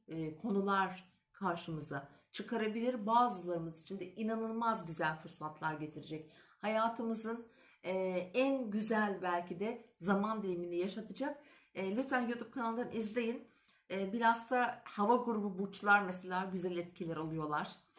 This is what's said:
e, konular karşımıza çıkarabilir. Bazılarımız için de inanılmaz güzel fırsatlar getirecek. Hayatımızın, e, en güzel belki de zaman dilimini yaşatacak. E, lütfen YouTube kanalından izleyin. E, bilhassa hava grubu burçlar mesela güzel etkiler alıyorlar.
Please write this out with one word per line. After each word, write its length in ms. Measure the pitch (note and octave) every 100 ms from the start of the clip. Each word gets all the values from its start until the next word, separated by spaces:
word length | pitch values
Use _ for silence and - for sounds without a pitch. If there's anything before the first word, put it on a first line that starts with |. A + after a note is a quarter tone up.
| -
e, 280 | D#3+ D#3 D#3
konular 800 | G#3+ G3 G3 G3 F#3 - - _ _
karşımıza 800 | - F#3+ E3+ - D#3+ C#3+ C#3+ - - _
çıkarabilir. 720 | - - A3+ G#3+ A3 A#3+ B3+ G#3
Bazılarımız 760 | A#3 B3 F#3+ F3 E3+ E3 -
için 180 | - G3
de 160 | F3+ -
inanılmaz 720 | A3 A3+ A3 A3+ A#3 G3+ E3
güzel 300 | D#3+ D#3 D#3+
fırsatlar 560 | - - D#3 D#3 D#3+
getirecek. 580 | D3+ D3+ D3+ - D#3 - - - -
Hayatımızın, 880 | G#3 A3 A3+ A3+ A3+ A3 A3 A#3 - - - -
e, 80 | - F#3+ F#3 F3+ F3+
en 380 | A#3+ C4+ C4+ A3+
güzel 480 | G#3 G#3+ G#3+ G#3+ F#3+
belki 380 | F3+ F3 F3 F3
de 260 | G#3+ A#3+ - -
zaman 460 | F3 G3 G#3 A3
dilimini 320 | G3 F3 F3 F3
yaşatacak. 680 | F#3+ A3+ - G#3 C#4 - - - _ -
E, 200 | F#3+ G#3+
lütfen 320 | C4 B3+ A#3
YouTube 240 | A#3 A#3
kanalından 400 | C4 A3+ A3+ B3
izleyin. 560 | A3+ G#3+ A3+ A3+ B3+ - - - - -
E, 220 | F#3+ F#3+
bilhassa 680 | A3+ A#3 A#3+ - B3 A#3+ - -
hava 300 | - G3+ A#3+
grubu 420 | A#3 G#3+ G3+ F#3
burçlar 440 | G3 - G3+ G3+
mesela 440 | F#3 F3+ F#3 F#3 F#3+
güzel 320 | F#3 F3+ F3
etkiler 400 | F3 - E3 D#3
alıyorlar. 540 | D#3+ D#3+ D3+ D3+ F#3+ - _